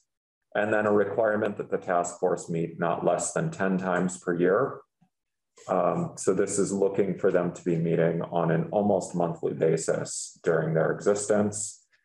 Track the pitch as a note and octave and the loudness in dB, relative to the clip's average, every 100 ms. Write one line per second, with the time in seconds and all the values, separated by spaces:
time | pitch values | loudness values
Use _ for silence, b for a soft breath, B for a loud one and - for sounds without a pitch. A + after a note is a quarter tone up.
0 | _ _ _ _ _ G#2+ G#2+ A2 G#2+ G#2 | _ _ _ _ _ -2 2 2 4 4
1 | G2+ - A2 G#2+ G#2+ G#2 - F#2 - F2 | 2 2 2 2 -2 -4 -6 -6 0 0
2 | F2 - F2+ F2 - E2 E2 - E2+ - | 0 -2 -2 -2 -2 -4 -4 -2 -2 0
3 | F2+ E2+ - E2 D#2+ - F#2+ F#2 F#2 F2+ | 0 0 -2 -2 -4 -2 0 0 0 0
4 | F#2 - - F2 F2+ G#2 C3 - - _ | 0 -4 -4 2 4 4 2 -4 -16 _
5 | _ _ _ _ _ _ - F#2+ F2 F2 | _ _ _ _ _ _ -2 0 2 0
6 | E2 - - F#2+ G2 - F2 G2 G2 - | -4 -2 0 2 0 0 -2 0 0 2
7 | G2 F2+ G2 F2+ F2 - F2+ E2 E2+ E2 | 0 0 2 2 0 -2 -2 0 0 2
8 | E2 E2+ E2+ E2+ E2 E2 E2 G#2 G#2 F#2+ | 2 0 -2 0 2 0 0 0 2 2
9 | - F2 E2 E2 - C#2 E2 D#2+ - D#2 | 0 -2 -2 -2 -4 0 0 2 0 -4
10 | - - - - - D#2+ D#2+ D#2+ D#2 D#2+ | -4 -8 -12 -6 0 0 2 0 0 0
11 | G2 G2+ - G#2 G#2 - - - _ _ | 0 0 2 2 2 -2 -8 -12 _ _